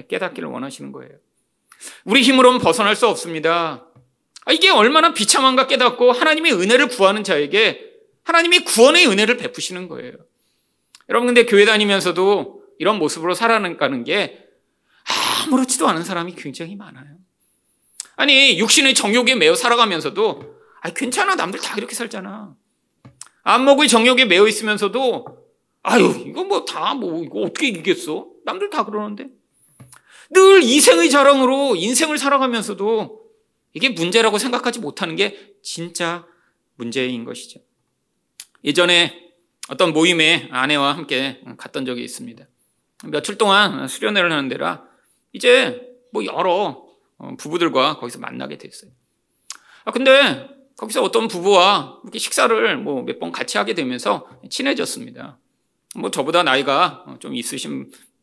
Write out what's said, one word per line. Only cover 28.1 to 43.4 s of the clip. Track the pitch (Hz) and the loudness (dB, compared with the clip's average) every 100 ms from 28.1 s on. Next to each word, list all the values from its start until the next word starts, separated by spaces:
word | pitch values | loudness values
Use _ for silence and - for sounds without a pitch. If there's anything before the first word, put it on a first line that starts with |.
| 170 - _ | -10 -12 _
남들 | - 381 403 | -12 -8 -6
다 | 311 | -6
그러는데." | 214 214 208 208 - _ _ _ _ _ - - _ - _ | -6 -8 -10 -12 -16 _ _ _ _ _ -20 -20 _ -20 _
늘 | 370 381 392 | 4 8 8
이생의 | 240 285 466 339 330 | 6 4 6 6 4
자랑으로 | 285 277 277 254 269 277 185 | 6 6 6 4 0 0 -2
인생을 | 196 254 320 302 | -2 -2 -2 -2
살아가면서도 | 269 277 262 233 208 190 208 226 160 - _ _ _ _ _ | 0 0 0 -2 -6 -6 -2 -2 -4 -12 _ _ _ _ _
이게 | 156 262 | -4 -4
문제라고 | 165 170 226 226 208 | -2 -2 2 2 0
생각하지 | 247 240 240 233 | -4 -4 -6 -6
못하는 | 175 - 170 160 | -12 -8 -8 -4
게 | 208 - - _ | -6 -6 -20 _
진짜 | - 165 170 170 170 170 170 _ _ _ _ - | -16 -12 -12 -8 -8 -8 -14 _ _ _ _ -14
문제인 | 117 127 127 123 | -8 -6 -6 -6
것이죠. | 113 120 - - _ _ _ _ _ _ _ - - _ | -12 -16 -18 -20 _ _ _ _ _ _ _ -20 -20 _
예전에 | 147 151 175 175 170 - _ _ _ _ - | -4 0 2 2 2 -4 _ _ _ _ -14
어떤 | 135 180 | 0 0
모임에 | 156 175 170 156 170 - | 2 2 2 2 0 -2
아내와 | 127 135 147 139 143 | -4 -2 0 -2 -4
함께 | 156 131 135 131 123 131 | -6 -6 -6 -10 -20 -20
갔던 | - 147 | -14 -10
적이 | 131 123 | -8 -10
있습니다. | 120 - 120 - 143 _ _ _ _ _ | -12 -14 -16 -20 _ _ _ _ _ _
며칠 | 160 147 151 | -10 -8 -8
동안 | 202 | -2